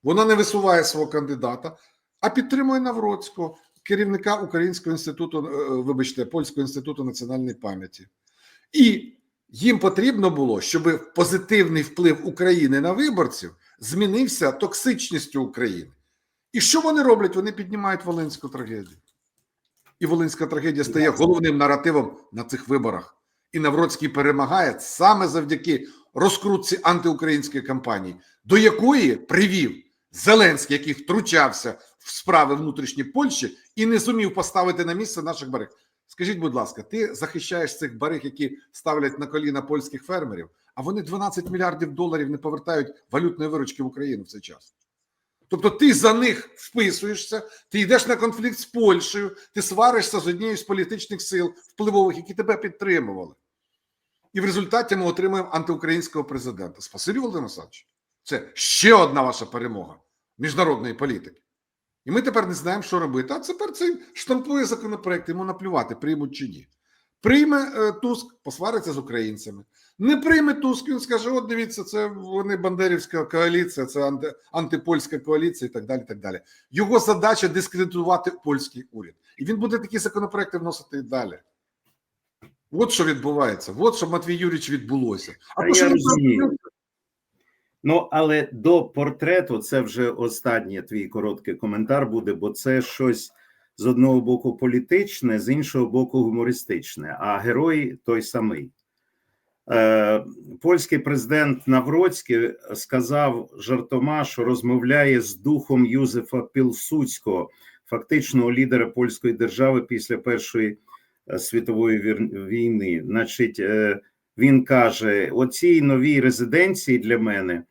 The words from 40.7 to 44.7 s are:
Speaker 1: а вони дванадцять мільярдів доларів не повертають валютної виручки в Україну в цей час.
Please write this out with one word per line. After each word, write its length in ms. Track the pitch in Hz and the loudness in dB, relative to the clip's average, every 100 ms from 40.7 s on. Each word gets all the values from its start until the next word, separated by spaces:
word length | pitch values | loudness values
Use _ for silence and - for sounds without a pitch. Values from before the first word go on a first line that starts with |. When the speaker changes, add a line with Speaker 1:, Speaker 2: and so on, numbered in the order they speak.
Speaker 1:
а 80 | - | -10
вони 200 | 139 208 | -6 -6
дванадцять 480 | 151 190 196 190 175 | -6 -6 -4 -6 -6
мільярдів 420 | 180 180 165 160 | -2 -2 -2 -8
доларів 380 | 143 175 160 139 | -4 -4 -2 -4
не 80 | 147 | -6
повертають 500 | 156 147 - 160 143 - _ | -6 -6 -4 -2 -4 -10 _
валютної 400 | 139 175 170 151 | -2 -2 -2 -6
виручки 320 | 151 131 - | -4 -6 -6
в 40 | 131 | -10
Україну 360 | 139 143 110 | -6 -8 -8
в 40 | 92 | -10
цей 140 | 107 | -20
час. 340 | 90 76 _ | -20 -20 _